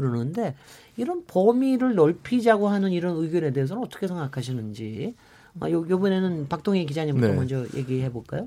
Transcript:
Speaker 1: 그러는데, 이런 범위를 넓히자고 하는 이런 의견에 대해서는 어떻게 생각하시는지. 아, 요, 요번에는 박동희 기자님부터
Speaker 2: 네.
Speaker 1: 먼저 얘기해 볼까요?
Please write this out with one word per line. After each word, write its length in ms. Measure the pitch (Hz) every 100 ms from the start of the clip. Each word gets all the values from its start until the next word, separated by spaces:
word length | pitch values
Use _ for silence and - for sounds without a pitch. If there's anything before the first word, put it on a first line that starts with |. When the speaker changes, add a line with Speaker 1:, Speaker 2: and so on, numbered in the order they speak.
Speaker 1:
그러는데, 560 | 135 117 127 185 208 135 - - - -
이런 280 | 247 349 339
범위를 680 | - 196 240 269 262 254
넓히자고 760 | 214 151 175 - 247 226 214 202
하는 240 | 202 196
이런 240 | 175 175 165
의견에 360 | 160 170 156
대해서는 300 | 135 135 202
어떻게 240 | 233 - 190
생각하시는지. 1080 | 175 139 135 120 127 110 107 110 110 170 240 - - - 170
아, 100 | 156
요, 140 | 170 165
요번에는 600 | 185 196 190 185 170 143
박동희 380 | 165 - 196 156
기자님부터 420 | 147 156 135 113
Speaker 2:
네. 60 |
Speaker 1:
먼저 320 | 95 131 131 123
얘기해 360 | - 131 131 131
볼까요? 360 | 120 - 151